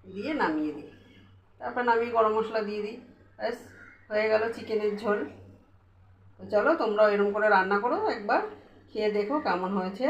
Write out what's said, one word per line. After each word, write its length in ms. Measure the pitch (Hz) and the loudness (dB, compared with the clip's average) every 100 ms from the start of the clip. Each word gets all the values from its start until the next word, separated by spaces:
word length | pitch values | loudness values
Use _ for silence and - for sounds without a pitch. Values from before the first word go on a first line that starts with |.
| 190 | -14
দিয়ে 180 | 190 262 | -10 -6
নামিয়ে 380 | 294 180 156 151 | -2 0 0 -2
দিই। 160 | - - - - - - - _ _ | -6 -14 -20 -20 -20 -20 -20 _ _
তারপর 220 | 240 247 240 | -6 -2 2
নামিয়ে 220 | 226 233 | 2 2
গরম 180 | 226 214 | 2 4
মশলা 260 | 220 214 220 202 | 2 0 -2 -2
দিয়ে 140 | 208 | -4
দিই, 120 | 208 254 - - - | -6 -10 -18 -20 -20
ব্যাস 220 | - 220 240 - - - - - | -8 -8 -8 -14 -20 -20 -20 -4
হয়ে 180 | 214 214 | -2 2
গেল 120 | 214 226 | 2 0
চিকেনের 380 | 226 226 214 208 202 | -4 -4 0 0 -2
ঝোল। 180 | 226 208 294 - - - _ _ _ _ - - - - | -2 -2 -4 -10 -20 -20 _ _ _ _ -20 -20 -20 -20
তো 40 | 190 | 0
চলো 200 | 208 262 330 | 2 4 2
তোমরাও 260 | 226 208 214 | 0 4 4
এরকম 180 | 202 202 | 4 2
করে 140 | 208 214 | 2 4
রান্না 280 | 196 185 202 | 4 4 0
করো, 140 | 240 349 427 | 0 -2 -2
একবার 260 | 233 208 302 427 - - - - | -4 0 0 0 -12 -20 -20 -12
খেয়ে 200 | 220 214 208 | -2 0 0
দেখো 180 | 202 294 208 | -2 -2 0
কেমন 220 | 180 185 202 | -2 -2 -2
হয়েছে 280 | 185 196 | -4 -2